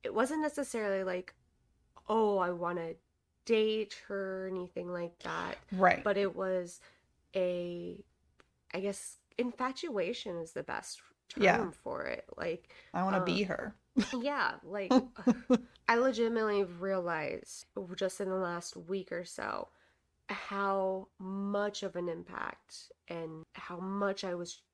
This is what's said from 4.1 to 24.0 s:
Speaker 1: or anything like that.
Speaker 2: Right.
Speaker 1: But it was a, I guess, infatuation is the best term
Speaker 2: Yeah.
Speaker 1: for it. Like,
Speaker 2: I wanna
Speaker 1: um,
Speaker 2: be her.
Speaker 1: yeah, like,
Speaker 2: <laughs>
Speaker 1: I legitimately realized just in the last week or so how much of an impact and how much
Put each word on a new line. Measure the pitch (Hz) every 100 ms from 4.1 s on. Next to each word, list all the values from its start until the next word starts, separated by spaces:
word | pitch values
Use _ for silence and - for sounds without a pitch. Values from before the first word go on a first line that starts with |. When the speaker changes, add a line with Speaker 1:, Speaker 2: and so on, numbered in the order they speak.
| 196 190 190 190
Speaker 1:
or |
anything | 185 180 - 175
like | 175 170 170
that. | 175 165 180 - -
Speaker 2:
Right. | 185 190 -
Speaker 1:
But | 208 196
it | 196 -
was | 190 185 175 - - _ _ _ _ 196
a, | 180 175 175 175 175 175 - _ _ _ - _ _
I | 175
guess, | 196 196 - - _ -
infatuation | 247 233 254 262 349 214 175 240 - 170
is | 160
the | -
best | 147 - - - - _ _
term | -
Speaker 2:
Yeah. | 196 175 196 -
Speaker 1:
for | - 143 -
it. | 62 - -
Like, | 170 170 - - -
Speaker 2:
I | -
wanna | 190 196
Speaker 1:
um, | 185
Speaker 2:
be | 180
her. | 196 - - - _ - 196
Speaker 1:
yeah, | 262 247 285 190 -
like, | - 202 190 254 254 - 214 233
Speaker 2:
<laughs> | - 247 - - -
Speaker 1:
I | 233
legitimately | 262 220 233 233 220 208
realized | 190 175 190 190 175 160 151 - - - - - 185 185
just | 196 -
in | 190
the | 190
last | 180 170 170 -
week | 165 196 185
or | 170 180
so | - - 52 50 _ _ _ _ _ _
how | 196 - 196 196 196 190 190 190 _
much | 190 196 196 202 208 202
of | 196 180
an | 180
impact | 165 175 - - - _ - - - -
and | 170 160 160 160 -
how | - 175
much | 185 196